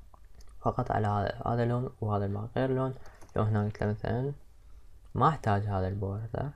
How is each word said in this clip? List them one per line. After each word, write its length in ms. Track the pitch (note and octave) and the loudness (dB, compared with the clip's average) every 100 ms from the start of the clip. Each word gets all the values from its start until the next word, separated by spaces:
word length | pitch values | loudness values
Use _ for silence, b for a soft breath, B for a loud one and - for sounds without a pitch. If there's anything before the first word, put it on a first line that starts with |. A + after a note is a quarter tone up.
| - - - - - - | -18 -20 -18 -16 -16 -4
فقط 300 | A#2 G#2+ B2 | -2 0 2
على 160 | G#2 G#2+ | 2 4
هذا، 360 | G#2 G2+ A#2 - | 4 2 0 0
هذا 180 | A#2 | 2
لون 260 | A#2+ B2 C3 - | 2 2 -2 -4
وهذا 240 | A2 G#2 | 0 2
الماء 240 | G2+ G2+ A2 - | 0 -2 -4 0
غير 140 | C3 | 2
لون. 240 | C3 C3 B2+ B B B - | 2 0 -2 B B B 0
لو 60 | |
هنا 220 | G#2+ G#2+ | 4 4
قلت 180 | G#2 - | 2 0
له 80 | G#2+ | -2
مثلًا 420 | G#2+ - A2+ C#3 C#3+ - - - - - - - | 0 0 0 0 -4 -12 -20 -20 -18 -18 -18 -6
ما 140 | G#2 C3+ | 4 4
احتاج 380 | D#3 - G2+ G#2 | 4 2 2 2
هذا 220 | G2 F#2+ | 0 0
البوردر 640 | G2+ G2 G2 A2 - C#3 | -2 -4 -4 -4 -4 -4